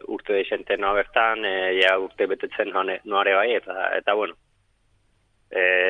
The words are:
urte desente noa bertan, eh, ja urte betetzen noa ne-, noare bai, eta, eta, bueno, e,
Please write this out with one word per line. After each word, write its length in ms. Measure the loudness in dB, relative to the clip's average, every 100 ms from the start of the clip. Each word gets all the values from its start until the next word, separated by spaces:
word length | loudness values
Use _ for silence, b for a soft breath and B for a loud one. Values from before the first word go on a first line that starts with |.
| -8
urte 260 | -8 -2
desente 440 | -2 -2 -4 -4 -2
noa 160 | 0
bertan, 520 | 0 0 0 0 0 -2
eh, 360 | -2 0 2
ja 160 | 4 2
urte 280 | -2 -4 -2
betetzen 440 | -2 -4 -4 -2
noa 120 | -2
ne-, 180 | -2 -6 -2
noare 300 | 0 2 2
bai, 160 | 2 0
eta, 360 | -4 -6 -4 -2
eta, 160 | 0
bueno, 220 | 0 -2 -8 _ _ _ _ _ _ _ _ _ _ _
e, 120 | 0 2 4